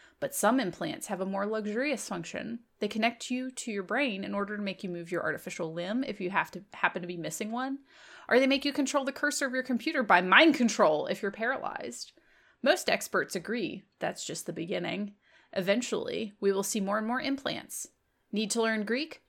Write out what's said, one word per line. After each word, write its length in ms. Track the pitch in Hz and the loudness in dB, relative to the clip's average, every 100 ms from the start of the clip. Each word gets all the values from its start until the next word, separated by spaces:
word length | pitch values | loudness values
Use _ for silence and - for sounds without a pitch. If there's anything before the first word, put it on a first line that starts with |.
| - _ | -20 _
But 140 | - | -6
some 260 | - 208 262 | 2 4 4
implants 460 | 202 170 - - - | 2 -2 -6 -6 -6
have 160 | 185 | -4
a 40 | 190 | -2
more 200 | 196 208 | -2 -2
luxurious 600 | 220 208 208 285 233 - | -2 -2 -2 -2 -2 -4
function. 520 | 180 165 - - 233 - _ | -8 -6 -8 -8 -8 -12 _
They 80 | 208 | -4
connect 420 | 214 226 233 - | 0 0 0 -4
you 200 | 254 254 | -4 -4
to 180 | 254 - | -8 -6
your 100 | 202 | -6
brain 420 | 180 226 285 196 | -2 0 0 -2
in 100 | 202 | -4
order 240 | 202 202 208 | -4 -4 -4
to 40 | |
make 220 | 202 185 | -6 -6
you 60 | 190 | -6
move 200 | 175 170 | -6 -4
your 120 | 175 | -2
artificial 500 | - 156 - - 165 | -2 -4 -6 -6 -6
limb 320 | 165 175 233 | -4 -4 -2
if 160 | 262 202 | -2 -4
you 80 | 180 | 0
have 220 | 190 156 | 0 0
to 120 | 180 - | -4 -14
happen 260 | - - 190 | -2 0 0
to 80 | 175 | -4
be 80 | 175 | -6
missing 340 | 160 - 214 | -6 -6 -6
one, 280 | 233 262 277 - - - - - | -4 -4 -6 -10 -20 -20 -18 2
or 100 | 233 | 4
they 80 | 269 | 6
make 200 | 277 285 | 4 2
you 60 | |
control 320 | 285 269 294 269 | 0 0 0 0
the 60 | |
cursor 340 | 262 294 285 269 | 0 -2 0 0
of 80 | |
your 80 | 254 | -2
computer 400 | 254 240 - 320 | 0 0 0 0
by 180 | 214 180 | 6 6
mind 340 | 185 196 320 | 10 10 10
control 520 | - 240 - 180 151 143 | 8 4 6 6 6 0
if 160 | 190 | -2
you're 80 | 202 | -4
paralyzed. 840 | 202 226 269 - - - 240 - _ _ _ _ _ | -4 -4 -4 -4 -6 -8 -12 -14 _ _ _ _ _
Most 260 | 254 349 - | 4 4 2
experts 460 | 180 - 190 143 190 | 0 0 -2 -2 -4
agree 480 | 170 240 190 196 - _ | -4 -4 -4 -6 -14 _
that's 260 | 165 - | -6 -6
just 220 | - 160 - | -8 -8 -8
the 60 | |
beginning. 580 | 170 170 175 165 175 202 - _ _ _ | -8 -4 -4 -4 -4 -6 -10 _ _ _
Eventually, 800 | - 185 214 254 185 - - 214 - | -4 0 0 0 -2 -2 -4 -6 -2
we 100 | 196 | 0
will 120 | 196 | 2
see 180 | 202 220 | 0 -2
more 160 | 196 208 | 0 -2
and 100 | 220 | -2
more 140 | 247 | -2
implants. 680 | 262 269 - - - - - _ _ _ _ | -2 -2 -4 -6 -8 -12 -12 _ _ _ _
Need 180 | 202 214 | -4 0
to 100 | 233 | 0
learn 220 | 226 220 | 2 0
Greek? 360 | 208 240 311 - | 0 -2 -4 -10